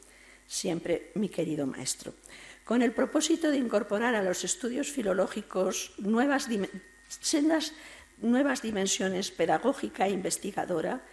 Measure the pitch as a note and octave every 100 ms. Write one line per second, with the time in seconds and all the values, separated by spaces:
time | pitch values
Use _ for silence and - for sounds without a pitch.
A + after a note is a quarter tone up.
0 | - - - - - - F#3 E3+ - E3+
1 | - F#3+ G3+ - D#3+ D3 C3+ - B2+ -
2 | - - - - - - - A#3 A#3+ -
3 | C4 D#4 D4+ E4 D#4 C#4 A#3 - - G3+
4 | A#3 A3 F#3+ F3 F3+ - A#3+ B3+ C#4+ C4+
5 | G3+ F#3 - - - F#3 F#3 - - -
6 | G3+ A3+ C#4+ C4+ A#3 A3 F#3 F#3+ - -
7 | - - - D#4 D4+ D#4+ - - - -
8 | - - A3 B3 C#4+ B3+ A3 G#3 F#3+ -
9 | F#3+ F#3 G3+ - E3+ D#3 A#3+ C#4 - -
10 | G3 F#3 F#3 - G#3 G3 D#3+ E3+ F#3 B3+
11 | -